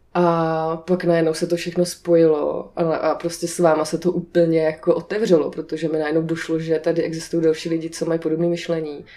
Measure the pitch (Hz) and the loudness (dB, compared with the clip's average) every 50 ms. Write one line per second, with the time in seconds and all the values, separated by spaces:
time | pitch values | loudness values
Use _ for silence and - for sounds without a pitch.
0 | _ _ - 175 175 170 170 165 165 160 160 160 160 160 165 170 - - 185 180 | _ _ 0 2 2 2 2 2 0 0 0 -2 -2 -2 -4 -4 -2 -2 -2 0
1 | 180 175 170 165 165 160 160 - 175 165 170 165 - 175 170 180 180 170 - - | 2 2 4 4 4 2 0 0 -2 -2 -2 -2 -2 -2 -2 0 -2 -2 -2 -6
2 | - 175 170 165 165 160 156 147 147 151 - - - - - - 170 160 156 - | 0 4 6 6 6 6 4 2 0 -2 -4 -4 -8 -8 -4 -2 -2 0 0 0
3 | - 156 151 - - 170 165 - 175 170 - - 175 160 156 156 156 - - 156 | 0 -2 -2 -2 -4 -8 -6 -6 -6 -6 -2 2 4 4 4 4 0 -2 -2 -2
4 | - 180 - 180 165 - - 175 170 165 160 160 160 156 156 - - 175 160 180 | -2 0 -2 -2 -4 -2 2 2 4 4 4 2 2 0 -2 -2 0 0 0 0
5 | 170 - 196 208 226 180 175 156 143 139 - 165 151 - 160 151 165 156 156 156 | 0 -4 -4 -2 2 4 4 4 4 0 -4 -8 -10 -8 -6 -4 -4 -2 -2 -2
6 | 156 151 156 165 160 160 165 160 - - 160 160 160 160 160 156 156 170 165 165 | -2 0 0 0 0 -2 -4 -6 -4 -4 -4 -2 0 0 -2 0 0 0 0 0
7 | 160 165 160 160 - - - 170 160 160 156 160 - 170 165 165 160 165 160 - | -2 -2 -4 -6 -8 -4 -2 0 2 2 2 0 -2 -4 -4 -4 -4 -6 -8 -6
8 | 160 165 165 165 165 156 160 160 170 170 170 170 - - 170 160 156 151 143 143 | -4 -2 -2 -2 -2 -2 0 0 0 0 -2 -2 -4 -4 -4 -4 -4 -6 -10 -12
9 | - - - | -14 -18 -20